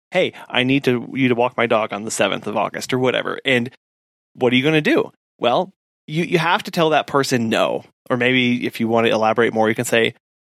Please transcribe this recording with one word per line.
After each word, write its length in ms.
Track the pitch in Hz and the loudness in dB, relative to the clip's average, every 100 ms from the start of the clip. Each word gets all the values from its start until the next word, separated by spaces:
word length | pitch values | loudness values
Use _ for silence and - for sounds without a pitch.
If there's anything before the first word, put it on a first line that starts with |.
| _ | _
"Hey, 220 | 180 151 - - | -2 -2 -4 -6
I 140 | 123 | -2
need 220 | 127 139 | 0 2
to, 280 | 139 123 117 | 2 -2 -4
you 160 | 127 127 | -2 0
to 60 | |
walk 240 | 117 123 - | 2 0 0
my 80 | 120 | 0
dog 260 | 113 107 | 0 -2
on 120 | 101 | -6
the 60 | 110 | -6
seventh 360 | - 101 95 107 | -2 -2 -2 -6
of 100 | 104 | -4
August," 380 | 92 - - | -4 -6 -4
or 40 | 127 | -2
whatever. 400 | 127 113 98 - | 0 0 -4 -6
And 260 | 139 123 120 - _ _ _ _ _ | 0 0 -2 -12 _ _ _ _ _
what 180 | - 123 | -2 2
are 20 | 127 | 4
you 80 | |
gonna 160 | 139 160 | 4 2
do? 320 | 165 320 - _ _ - | 2 0 -2 _ _ -4
Well, 360 | 120 139 185 _ _ _ - | 0 0 -2 _ _ _ -8
you, 180 | 151 | -4
you 140 | 175 170 | -2 0
have 240 | 165 202 | 0 -2
to 80 | - | -2
tell 200 | 180 160 | -2 2
that 160 | 147 - | 0 0
person 440 | 139 131 123 113 | 0 0 0 0
no. 340 | 98 69 60 - _ - | 0 0 -2 -8 _ -6
Or 80 | 127 | 0
maybe 500 | 123 127 123 120 120 | 2 2 2 0 -4
if 140 | - | -4
you 80 | 113 | 0
want 200 | 113 113 | 2 2
to 40 | |
elaborate 400 | 107 110 113 113 | 2 2 2 0
more, 160 | 110 110 | 2 0
you 60 | |
can 100 | 110 | 0
say, 300 | 117 117 117 - _ _ | 0 0 0 -4 _ _